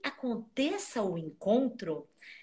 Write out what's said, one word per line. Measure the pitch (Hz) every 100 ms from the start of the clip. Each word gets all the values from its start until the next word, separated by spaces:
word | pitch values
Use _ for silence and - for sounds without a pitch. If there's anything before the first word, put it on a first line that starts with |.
aconteça | 277 - 254 226 226 - 285 403 - 240
o | 196 170
encontro, | 156 - 190 233 262 - 170 151 - _ - -